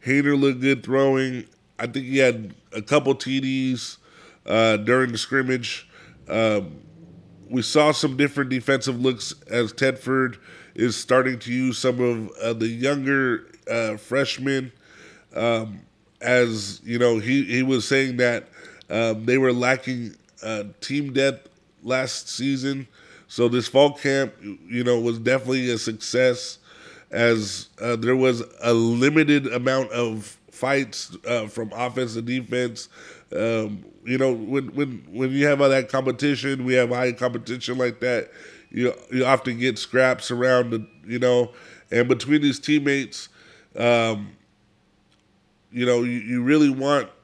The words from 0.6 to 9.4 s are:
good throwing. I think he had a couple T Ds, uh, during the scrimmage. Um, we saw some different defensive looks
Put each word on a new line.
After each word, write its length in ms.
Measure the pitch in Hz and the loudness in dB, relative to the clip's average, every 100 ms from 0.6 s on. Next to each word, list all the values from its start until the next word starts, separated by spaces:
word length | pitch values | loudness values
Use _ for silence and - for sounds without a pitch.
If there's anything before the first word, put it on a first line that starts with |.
good 220 | 135 135 | 0 0
throwing. 600 | 104 131 139 135 131 127 - _ _ _ | 0 2 2 2 0 -6 -12 _ _ _
I 80 | 117 | -6
think 180 | 131 127 | -6 -2
he 120 | 135 | 4
had 360 | 131 117 104 - _ | 4 4 -6 -16 _
a 100 | 110 | -12
couple 340 | 104 147 135 135 | 0 2 2 -2
T 240 | - 135 | 0 -2
Ds, 580 | 131 131 131 123 - - _ - - _ - | -2 -2 -2 -4 -6 -14 _ -20 -20 _ -2
uh, 320 | 110 113 107 | 2 4 4
during 340 | 107 127 127 | 2 2 2
the 60 | 113 | -2
scrimmage. 720 | - 135 131 127 113 - - - - - - | -2 -2 0 -2 -4 -10 -14 -20 -20 -20 -4
Um, 540 | 101 113 104 92 76 - - - - - - - | 0 2 0 -4 -16 -20 -20 -20 -20 -20 -20 -6
we 140 | 127 | -4
saw 280 | 113 151 151 | 0 4 4
some 260 | 147 151 131 | 2 -2 0
different 340 | 143 143 131 | 0 0 -4
defensive 500 | 127 120 135 131 123 | -2 0 0 0 0
looks 320 | 131 123 - - | 0 -2 -8 -12